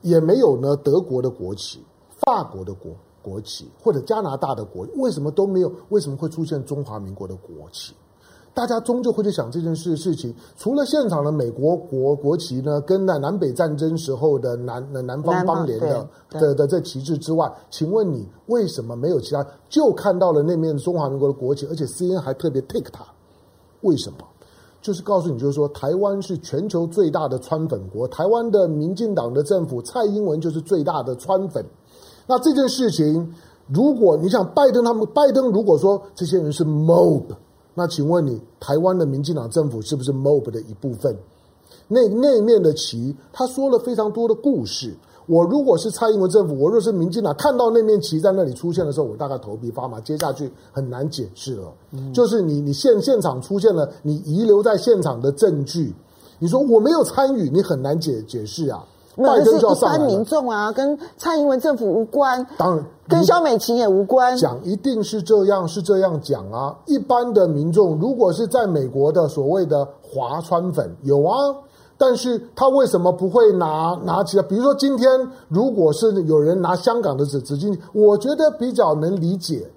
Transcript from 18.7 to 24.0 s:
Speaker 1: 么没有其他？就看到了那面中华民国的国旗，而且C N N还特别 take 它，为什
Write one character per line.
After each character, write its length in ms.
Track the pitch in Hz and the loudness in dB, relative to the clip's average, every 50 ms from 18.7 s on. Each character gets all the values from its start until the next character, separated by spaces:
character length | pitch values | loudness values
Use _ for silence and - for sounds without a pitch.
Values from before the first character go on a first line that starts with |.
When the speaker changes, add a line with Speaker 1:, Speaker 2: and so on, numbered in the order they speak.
| - - 117 | -4 -8 -10
Speaker 1:
么 120 | 117 120 | -10 -10
没 140 | 120 123 160 | -6 -4 -2
有 100 | 180 139 | -2 -2
其 120 | 117 - 147 | -4 -4 -6
他？ 140 | 143 143 - - - _ _ | -6 -6 -8 -12 -20 _ _
就 240 | - 302 311 247 196 | 0 2 2 2 0
看 260 | - - 202 185 180 | 2 0 0 2 2
到 140 | 190 180 165 | 2 2 2
了 100 | 151 147 | 2 2
那 140 | 160 180 | 2 0
面 200 | 165 160 160 156 143 | 0 -2 -2 -2 -4
中 200 | 127 175 175 170 | -4 -4 -2 -2
华 100 | 151 135 | -4 -4
民 80 | 135 139 | -2 -2
国 80 | 135 139 | -2 -2
的 40 | 139 | -2
国 220 | 143 131 127 143 | -2 -2 -4 -4
旗， 120 | 139 143 | -4 -4
而 100 | 139 165 | -10 -8
且 100 | 160 156 | -8 -8
C 200 | 123 - - 180 | -8 -6 -6 -4
N 100 | 180 185 | -4 -4
N 40 | 185 | -4
还 140 | 143 - 135 | -4 -6 -8
特 160 | - - 170 | -4 -4 -4
别 100 | 131 135 135 | -4 -4 -6
take 280 | - - 240 160 - | -4 -8 -8 -8 -8
它， 140 | - - - _ - _ _ _ _ _ _ _ _ _ _ _ _ _ - | -16 -20 -20 _ -20 _ _ _ _ _ _ _ _ _ _ _ _ _ 0
为 140 | 208 160 | 0 0
什 140 | 120 | 0